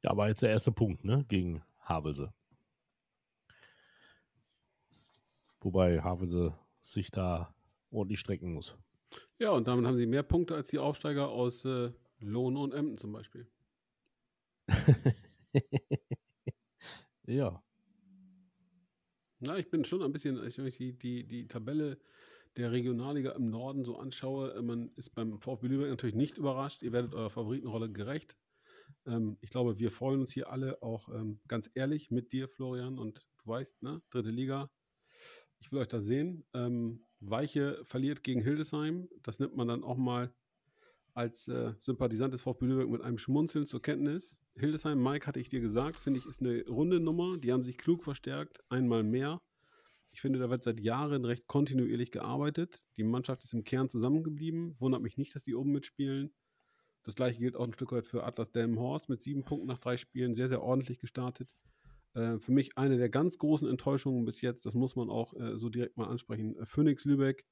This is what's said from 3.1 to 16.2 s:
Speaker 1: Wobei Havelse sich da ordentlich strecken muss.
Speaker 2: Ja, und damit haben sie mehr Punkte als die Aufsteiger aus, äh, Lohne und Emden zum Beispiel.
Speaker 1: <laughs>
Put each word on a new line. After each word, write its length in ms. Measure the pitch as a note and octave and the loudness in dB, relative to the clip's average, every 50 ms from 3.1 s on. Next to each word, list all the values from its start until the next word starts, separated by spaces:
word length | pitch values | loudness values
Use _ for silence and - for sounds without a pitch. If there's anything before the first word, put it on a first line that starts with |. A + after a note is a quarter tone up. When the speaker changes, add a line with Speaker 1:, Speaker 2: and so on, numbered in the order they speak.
| _ _ _ _ _ _ _ _ - - - - _ _ _ - _ _ _ - _ _ _ _ _ _ _ _ _ _ _ _ _ _ _ _ _ _ - - - - _ _ - - - - - _ | _ _ _ _ _ _ _ _ -20 -20 -20 -20 _ _ _ -20 _ _ _ -20 _ _ _ _ _ _ _ _ _ _ _ _ _ _ _ _ _ _ -20 -20 -20 -20 _ _ -20 -20 -20 -20 -20 _
Speaker 1:
Wobei 400 | - G2+ F2 F#2+ F#2 F2+ F2 D#2+ | -4 0 4 6 6 6 6 4
Havelse 580 | D2+ F2 F2+ F2 F#2 F2 E2+ F2 F2 D#2+ D#2 - _ _ _ _ | 2 0 -2 -2 -2 0 2 2 2 2 0 -4 _ _ _ _
sich 300 | _ - - G#2+ F#2+ - | _ -6 -4 -4 -4 -4
da 440 | - F#2+ F#2 F2+ F2 D#2+ F2 - - _ _ _ _ _ _ _ | -4 -2 -2 0 0 -2 -4 -8 -12 _ _ _ _ _ _ _
ordentlich 300 | - G#2+ G2+ F#2+ G#2+ G2+ | -4 -4 -4 -2 -4 -6
strecken 340 | - - G2+ - - F2+ E2 | -4 -4 -6 -4 -4 -6 -6
muss. 240 | D2+ - - - - - _ _ _ _ _ - - - _ _ _ | -6 -8 -12 -16 -18 -20 _ _ _ _ _ -20 -20 -20 _ _ _
Speaker 2:
Ja, 120 | A#3 G#3+ | 2 4
und 180 | F#3+ C3 A2+ B2 | 4 4 4 4
damit 160 | B2 B2 A#2+ | 4 4 4
haben 140 | A#2+ C3 B2 | 4 4 4
sie 80 | A#2+ | 4
mehr 160 | A2+ A#2+ C#3 C#3+ | 4 2 2 2
Punkte 320 | - - E3+ F3+ E3+ D#3+ | 4 4 4 4 2 0
als 140 | D3+ C#3 - | -4 -4 -2
die 100 | - D3+ | -2 0
Aufsteiger 500 | C3+ C#3+ D3+ - - D#3 D3 C#3+ C#3 C3+ | 0 0 0 0 -2 -2 0 0 0 0
aus, 380 | A2 A#2 B2 B2 A#2+ - - | 0 0 0 0 0 -2 -4
äh, 260 | C3+ C3 B2 A#2+ A#2 A#2 - _ _ _ _ | -2 0 0 -2 -2 -4 -10 _ _ _ _
Lohne 400 | A2 G2+ G#2 A#2+ B2+ B2+ B2+ C#3+ | -6 -4 0 2 2 2 2 0
und 140 | C#3+ C3+ A#2+ | 0 -2 -2
Emden 240 | C#3+ D3+ D#3 A2+ | -2 -2 -2 -4
zum 160 | - - G#2 G#2+ | -6 -8 -8 -10
Beispiel. 380 | A2 - - _ - A#2+ - _ _ _ _ _ _ _ _ _ _ _ _ _ _ _ _ _ _ _ _ _ _ _ - | -10 -12 -14 _ -18 -20 -20 _ _ _ _ _ _ _ _ _ _ _ _ _ _ _ _ _ _ _ _ _ _ _ 2
Speaker 1:
<laughs> 1500 | F#2+ G2+ - - C3+ - - C3+ A2+ - - - - _ _ _ _ C#3 - _ - C3+ - _ B2+ - _ _ - - | 2 6 8 8 8 8 6 2 2 2 -4 -20 -20 _ _ _ _ 2 2 _ -2 -2 0 _ -4 -4 _ _ -10 -10